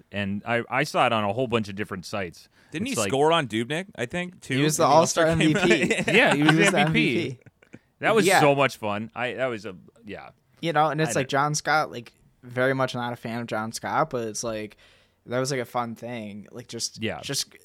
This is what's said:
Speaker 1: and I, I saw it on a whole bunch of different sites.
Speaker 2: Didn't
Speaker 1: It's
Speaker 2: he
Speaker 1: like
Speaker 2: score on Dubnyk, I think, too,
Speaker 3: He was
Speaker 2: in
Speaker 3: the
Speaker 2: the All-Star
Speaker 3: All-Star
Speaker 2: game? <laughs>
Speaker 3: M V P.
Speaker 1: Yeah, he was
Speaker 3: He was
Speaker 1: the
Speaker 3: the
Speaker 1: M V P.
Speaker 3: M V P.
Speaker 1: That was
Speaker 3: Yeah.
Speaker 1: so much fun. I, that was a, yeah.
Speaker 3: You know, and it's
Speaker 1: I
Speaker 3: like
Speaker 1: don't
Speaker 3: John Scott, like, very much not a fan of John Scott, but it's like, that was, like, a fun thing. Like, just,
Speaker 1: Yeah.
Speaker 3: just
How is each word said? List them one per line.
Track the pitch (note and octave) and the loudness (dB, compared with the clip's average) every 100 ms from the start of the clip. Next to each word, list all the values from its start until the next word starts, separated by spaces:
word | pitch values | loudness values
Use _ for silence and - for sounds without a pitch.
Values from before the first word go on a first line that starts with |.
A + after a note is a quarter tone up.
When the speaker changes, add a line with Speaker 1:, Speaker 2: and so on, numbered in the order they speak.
| _ | _
Speaker 1:
and | G2 G2 G2+ G#2+ | -6 -4 -4 -2
I, | A#2 A#2 | -2 -2
I | B2 | -2
saw | D3 F3+ B2+ | -2 2 2
it | |
on | A2+ | 2
a | G#2 | 0
whole | G#2+ B2+ | -2 0
bunch | A#2 G2+ | -2 -2
of | G2 | -6
different | G#2 F#2+ - | -8 -8 -8
sites. | G#2 F2+ - - _ _ | -8 -8 -10 -20 _ _
Speaker 2:
Didn't | D#3 A#3+ | -8 -4
Speaker 1:
It's | A#3 | -2
Speaker 2:
he | |
Speaker 1:
like | G3+ | 0
Speaker 2:
score | C#3 D3+ | 2 2
on | E3 C3 | 2 0
Dubnyk, | G#2+ A#2+ D#3 F#3+ - | -2 -4 -6 -8 -8
I | A#2+ | -8
think, | F3 F3+ - | -6 -8 -10
too, | - C3+ | -6 0
Speaker 3:
He | |
was | D3+ D#3 | 0 2
Speaker 2:
in | |
Speaker 3:
the | D3+ | 4
Speaker 2:
the | |
All-Star | D3+ E3 - D#3+ | 6 6 4 2
Speaker 3:
All-Star | E3 D#3 | 4 4
Speaker 2:
game? | F3 | 4
<laughs> | |
Speaker 3:
M | F3+ | 4
V | F3 F3+ A3 | 4 2 0
P. | - | 2
Speaker 1:
Yeah, | G3+ - C#3+ | 4 4 4
he | |
was | D3+ | 4
Speaker 3:
He | D#3+ | 4
was | G3+ | 4
Speaker 1:
the | |
Speaker 3:
the | F3 | 4
Speaker 1:
M | D3+ | 2
V | G3+ G#3 | 2 2
P. | B2+ | 0
Speaker 3:
M | |
V | C#3 | -2
P. | B2+ - - _ - _ - | -8 -16 -20 _ -20 _ -4
Speaker 1:
That | D#3+ | 0
was | A3 F#3 | 4 4
Speaker 3:
Yeah. | F3 | 6
Speaker 1:
so | D3 C#3 | 6 6
much | C3+ - | 2 0
fun. | A2 G2+ A2+ - | -4 -4 -6 -6
I, | B2 G#2 | -6 -2
that | C3 | -4
was | A2+ G2+ | -4 -10
a, | F2+ - _ - | -14 -18 _ -14
yeah. | G2 C2+ - _ _ | -14 -14 -20 _ _
Speaker 3:
You | E3 | -2
know, | D3+ D#3 | 2 2
and | C#3+ | 2
it's | C#3+ D3 | 0 0
Speaker 1:
I | |
Speaker 3:
like | C3 | 0
Speaker 1:
don't | C#3 | 0
Speaker 3:
John | D3 D3+ | 0 0
Scott, | - D#3 C3+ | 0 0 0
like, | A2 A2+ _ _ _ | -6 -14 _ _ _
very | B2 B2 C3 | -8 0 2
much | C3+ B2+ | 2 0
not | B2 A#2+ | -2 -6
a | A#2+ | -8
fan | A#2 A#2 | -8 -8
of | A#2 | -6
John | A2 A2 | -6 -6
Scott, | - G2+ A#2 D3+ | -8 -4 0 0
but | B2 A2+ | -2 -6
it's | G#2 | -6
like, | A#2+ A2 G#2+ - _ _ _ _ - | -6 -6 -8 -14 _ _ _ _ -6
that | B2 | -4
was, | C3 | -2
like, | C3+ | -4
a | A#2 | -4
fun | B2 A#2+ A2 | -4 -4 -6
thing. | A#2 A#2+ G#2+ G#2 - | -10 -10 -10 -12 -16
Like, | - A2+ | -18 -14
just, | A#2 - - | -8 -8 -6
Speaker 1:
Yeah. | G#2+ D#2 | -6 -6
Speaker 3:
just | - C#3 - - | -6 -6 -6 -10